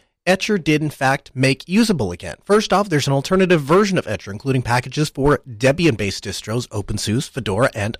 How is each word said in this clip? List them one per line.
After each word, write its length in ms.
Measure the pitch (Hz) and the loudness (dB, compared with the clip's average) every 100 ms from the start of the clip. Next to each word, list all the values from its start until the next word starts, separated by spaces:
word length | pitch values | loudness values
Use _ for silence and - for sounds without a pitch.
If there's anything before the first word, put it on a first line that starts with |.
| _ _ - | _ _ -2
Etcher 320 | 190 - 208 | 0 0 -2
did, 240 | 156 151 | 2 0
in 80 | 151 | 0
fact, 400 | - 131 139 - | -2 -2 -2 -4
make 340 | 127 135 131 - | 0 0 0 0
usable 460 | 196 226 160 95 | 2 2 2 -2
again. 240 | 87 85 - | -6 -12 -8
First 260 | - 208 214 | 2 2 4
off, 200 | 190 208 | 0 2
there's 160 | 151 139 | 0 0
an 80 | |
alternative 480 | 139 - 190 185 170 | 0 2 2 4 2
version 340 | 135 180 208 170 | 4 4 4 0
of 100 | - | -2
Etcher, 240 | 101 - | -6 -8
including 300 | 104 135 123 | -8 -2 -2
packages 480 | 117 123 131 143 151 | 0 -2 -2 -4 -4
for 300 | - 139 135 135 | 0 2 2 -2
Debian-based 760 | 107 131 175 165 107 101 - | 0 0 2 2 2 -2 -6
distros, 460 | 104 - - 120 - | -8 -10 -6 -6 -4
OpenSUSE, 640 | 107 95 104 - 117 - | -6 -6 -4 -2 -2 -4
Fedora, 400 | 135 104 98 131 | -8 -4 0 0
and 220 | 110 104 - | 0 -6 -2